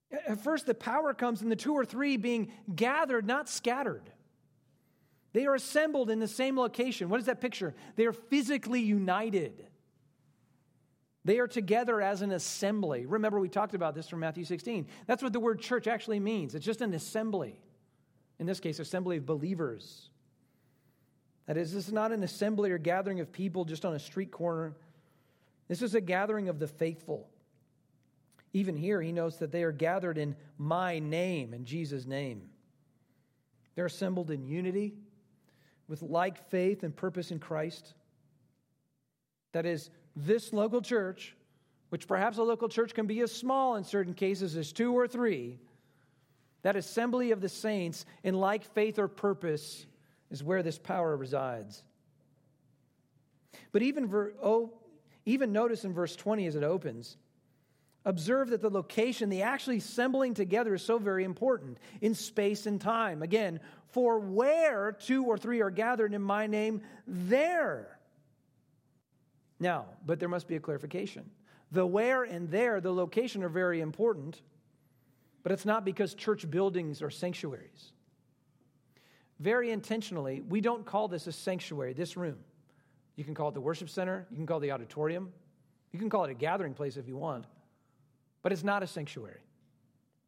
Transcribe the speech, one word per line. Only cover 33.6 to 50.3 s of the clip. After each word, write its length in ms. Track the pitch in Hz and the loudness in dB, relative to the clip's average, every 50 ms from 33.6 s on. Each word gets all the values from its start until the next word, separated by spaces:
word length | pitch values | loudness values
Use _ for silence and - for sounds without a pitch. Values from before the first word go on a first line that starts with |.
| _ _ - | _ _ -6
They're 100 | 170 180 | -4 -4
assembled 460 | 165 - - 196 185 185 180 165 156 | -4 -2 -2 -2 -2 0 -2 -2 -2
in 140 | 151 139 127 | -4 -4 -4
unity 520 | 135 156 180 185 185 185 202 214 208 - - - - _ _ _ _ _ _ _ _ _ _ _ _ _ _ _ - | -4 -4 -2 -2 0 0 0 -2 -2 -6 -10 -20 -20 _ _ _ _ _ _ _ _ _ _ _ _ _ _ _ -12
with 120 | 156 147 | -10 -10
like 480 | 165 - 165 170 185 196 170 - - - | -6 0 2 2 2 2 -2 -8 -8 -2
faith 340 | 190 180 180 190 208 208 175 | 0 2 4 2 2 0 -4
and 120 | 156 - | -6 -4
purpose 340 | - 190 185 - 180 165 - | -4 -4 -4 -4 -4 -6 -6
in 80 | 170 147 | -8 -8
Christ. 540 | - - 160 156 156 165 160 - - - - _ _ _ _ _ _ _ _ _ _ _ _ _ _ _ _ _ _ _ _ _ _ _ _ _ _ _ _ _ _ _ | -6 -4 -4 -2 -2 -4 -6 -12 -18 -20 -20 _ _ _ _ _ _ _ _ _ _ _ _ _ _ _ _ _ _ _ _ _ _ _ _ _ _ _ _ _ _ _
That 140 | - 165 165 | -4 -2 -2
is, 240 | 175 170 147 - - - - _ _ - | -2 -2 -4 -6 -12 -20 -20 _ _ -10
this 360 | 147 143 175 220 226 - - 220 | -6 2 2 2 2 2 -2 0
local 280 | 208 214 220 233 240 | 0 2 2 2 -2
church, 540 | - - 247 214 95 92 92 - - - - _ _ _ _ _ _ _ _ _ _ - | 0 2 0 0 0 -2 -6 -10 -16 -20 -20 _ _ _ _ _ _ _ _ _ _ -8
which 180 | 170 156 - | -8 -8 0
perhaps 300 | - 190 185 202 233 202 | 0 2 4 4 2 2
a 60 | 226 226 | 2 2
local 260 | 233 226 226 233 220 | 2 2 2 0 0
church 240 | - 226 233 220 - | 2 0 0 2 0
can 120 | 226 214 | -2 0
be 140 | 202 214 233 | 0 2 0
as 120 | 240 226 | 0 0
small 440 | 233 - 240 254 269 269 262 254 233 | -2 -4 -2 0 2 4 4 2 2
in 80 | 202 180 | 0 -2
certain 300 | - 202 202 185 180 170 | -2 0 0 0 0 -2
cases 420 | - 196 190 196 180 196 170 151 | 0 0 0 0 0 -2 -2 -2
as 180 | 165 147 - - | -4 -4 -4 0
two 200 | - 233 247 247 | 0 2 4 4
or 140 | 247 247 | 4 4
three, 520 | 240 247 240 240 220 170 127 120 123 123 - - - _ _ _ _ _ _ _ _ _ _ _ _ _ _ _ _ _ _ - | 2 2 0 2 2 2 0 -4 -8 -10 -14 -20 -20 _ _ _ _ _ _ _ _ _ _ _ _ _ _ _ _ _ _ 0
that 120 | 190 196 | 0 2
assembly 560 | 185 160 - - 226 240 247 240 254 247 233 | 2 -2 -2 -2 0 0 2 2 2 4 2
of 100 | 220 190 | 2 2
the 80 | 196 180 | 0 -4
saints 560 | - - - 220 214 196 175 170 151 - - - - - - | -4 -4 -2 -2 0 0 -2 -2 -4 -6 -12 -16 -18 -4 -2
in 100 | 185 190 | 0 2
like 300 | 185 196 196 214 208 - | 4 2 2 2 0 -4
faith 340 | - - 214 214 220 208 | -2 2 2 2 2 2
or 100 | 214 196 | 0 0
purpose 800 | 190 196 - 208 202 190 202 170 160 151 151 - - - - - - _ _ _ _ _ _ _ _ | 0 0 0 0 0 0 0 0 -2 -2 -2 -4 -10 -14 -16 -18 -20 _ _ _ _ _ _ _ _